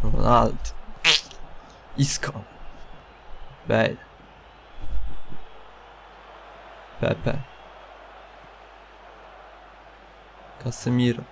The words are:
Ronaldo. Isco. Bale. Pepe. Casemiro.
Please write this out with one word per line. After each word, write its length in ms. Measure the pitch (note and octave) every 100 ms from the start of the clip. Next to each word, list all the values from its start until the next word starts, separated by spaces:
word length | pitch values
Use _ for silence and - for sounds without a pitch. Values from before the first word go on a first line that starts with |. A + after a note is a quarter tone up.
Ronaldo. 540 | - - G#2+ A#2+ A2+ - - - - - D#3+ D#3 - - - - - - - -
Isco. 340 | C#3 - - - G2+ - - - - - - - - - - - -
Bale. 280 | A2 A2+ - - - - - - - - - - - - - - - - - - - - - - - - - - - - - - -
Pepe. 340 | - - A2+ D3+ C#3+ - - - - - - - - - - - - - - - - - - - - - - - - - - - - - - -
Casemiro. 600 | B2 - - B2 B2 A#2 -